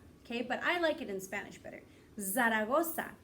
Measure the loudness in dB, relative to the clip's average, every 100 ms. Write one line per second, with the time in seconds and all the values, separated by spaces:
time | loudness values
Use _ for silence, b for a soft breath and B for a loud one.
0 | -20 -20 -8 -6 -2 -2 0 2 2 0
1 | -2 -6 -4 -6 -6 -12 -14 -14 -18 B
2 | B -8 -2 4 4 4 4 2 2 -2
3 | -6 -10